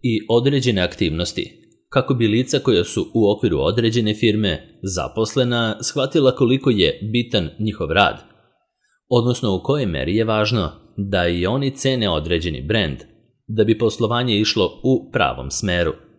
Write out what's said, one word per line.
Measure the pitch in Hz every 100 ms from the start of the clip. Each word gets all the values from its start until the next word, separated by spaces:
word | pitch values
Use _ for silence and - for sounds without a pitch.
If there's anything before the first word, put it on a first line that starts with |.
i | 127 110 -
određene | 117 135 143 123 101
aktivnosti, | 90 - 85 80 87 - - - _ _ _
kako | 131 -
bi | 127 113
lica | 110 131 139
koja | 135 95
su | 87 110 85
u | 117 101
okviru | 110 110 73
određene | 76 110 113 117 107
firme | 107 117 107 104 78 - _
zaposlena | 95 90 65 - 110 139 123 120 113 -
shvatila | - 147 135 165 131
koliko | 120 123 135 139
je | 107 80 - 107
bitan | 120 117 107 82 -
njihov | 107 - 76
rad, | 85 98 - - _ _ _ _ _ _ _ _
odnosno | 123 120 120 110 92
u |
kojoj | - 147 110
meri | 76 67 104
je |
važno | 110 107 104 113 78 - _ -
da | 98 98 87
i | 87 90
oni | 127 139 135
cene | 135 131 104
određeni | 80 78 87 85 67
brend, | 71 113 85 65 - _ _ _ -
da | 110
bi | 107 -
poslovanje | 113 - 110 120 127 104
išlo | 107 113 90 -
u | - 131 -
pravom | - 73 62 67
smeru. | - 101 87 82 - -